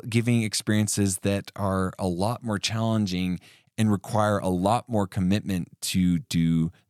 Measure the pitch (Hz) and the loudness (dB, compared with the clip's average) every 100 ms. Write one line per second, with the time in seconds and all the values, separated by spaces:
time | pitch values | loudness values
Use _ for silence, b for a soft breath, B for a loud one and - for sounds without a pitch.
0 | 120 117 117 117 110 - - 107 104 - | 0 0 2 0 0 -4 0 2 2 0
1 | 101 92 98 101 - - 98 95 92 - | 0 0 -2 -2 -4 -6 -2 -2 -2 -4
2 | 95 87 104 120 117 101 - 113 113 110 | -4 -2 -2 -4 -4 -4 -4 -2 0 0
3 | 101 90 92 87 b b b - 110 98 | 0 -2 -4 -4 b b b -2 2 0
4 | - 113 107 101 92 90 95 120 - 107 | 0 0 2 2 0 0 2 0 0 -2
5 | 95 - 90 104 - 92 - - - 95 | -2 0 2 2 0 -4 -6 -10 -4 2
6 | 90 85 - 85 82 82 82 - | 4 2 0 0 2 2 0 -4